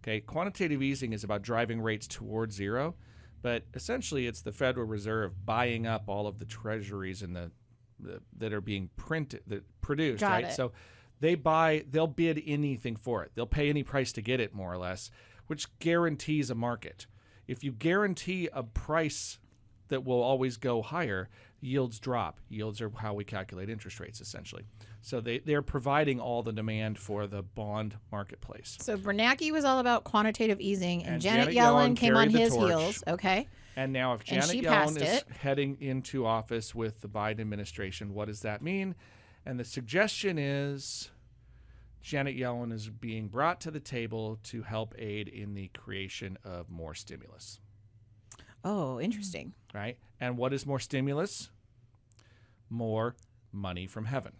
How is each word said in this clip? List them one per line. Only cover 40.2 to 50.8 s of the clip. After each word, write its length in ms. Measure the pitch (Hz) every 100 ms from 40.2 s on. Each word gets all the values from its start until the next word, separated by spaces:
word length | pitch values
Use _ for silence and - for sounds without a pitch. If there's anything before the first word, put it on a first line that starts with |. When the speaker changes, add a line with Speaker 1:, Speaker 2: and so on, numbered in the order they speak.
| 190 165
Speaker 1:
is 720 | 143 139 143 139 139 - - - - - - - - - - -
Janet 340 | - 147 139 127
Yellen 380 | 123 120 120
is 160 | 113 110
being 380 | 110 117 110 107
brought 340 | 117 156 180
to 80 | 165
the 100 | 151
table 600 | - 127 113 113 110 110
to 200 | - 117
help 320 | 110 110 113 110
aid 300 | 110 104 104
in 260 | - 104
the 140 | 101 95
creation 680 | - - 98 95 - 98 92
of 280 | 101 87 85
more 240 | 85 80 76
stimulus. 640 | - 73 - - - - - - - - - - - - - -
Speaker 2:
Oh, 360 | 175 208 143 127
interesting. 540 | 165 214 196 170 87 - -
Speaker 1:
Right? 240 | 104 107 123 - -
And 180 | 123 123
what 140 | 123
is 120 | 135 139
more 140 |
stimulus? 720 | 135